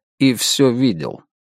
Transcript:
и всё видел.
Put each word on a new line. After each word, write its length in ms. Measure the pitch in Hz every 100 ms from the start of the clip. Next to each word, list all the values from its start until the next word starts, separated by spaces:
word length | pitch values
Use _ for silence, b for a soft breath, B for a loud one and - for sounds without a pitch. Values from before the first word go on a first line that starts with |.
| _ -
и 140 | 135 120
всё 360 | - - 135
видел. 520 | 120 131 85 69 - _ _ _ _